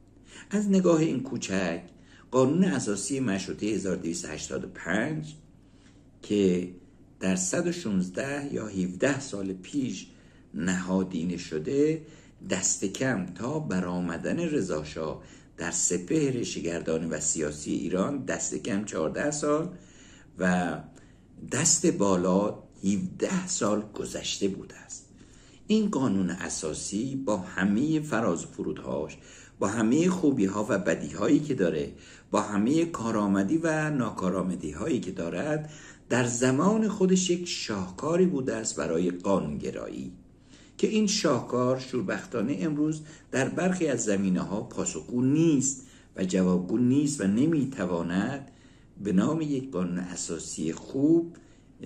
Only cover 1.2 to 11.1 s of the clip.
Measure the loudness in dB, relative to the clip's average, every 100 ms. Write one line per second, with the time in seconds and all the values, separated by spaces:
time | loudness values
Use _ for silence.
1.2 | -4 -6 -2 -2 -2 -4 -8 -20 -20 -20
2.2 | -2 2 4 6 4 2 0 -2 -2 -2
3.2 | 0 -2 -4 -4 -2 -2 -2 -2 -4 -6
4.2 | -6 -10 -8 -8 -8 -10 -4 -2 -2 -4
5.2 | -8 -12 -20 -20 -20 -20 -20 -20 -20 -14
6.2 | 0 4 4 4 -2 -10 -20 -20 -20 -4
7.2 | 0 0 0 0 0 -2 0 0 0 -2
8.2 | -4 -4 -4 -4 -4 -2 -4 0 0 0
9.2 | -4 -6 -6 -6 -6 -4 -4 -6 -12 -20
10.2 | -20 -20 -12 -4 -2 -2 0 0 0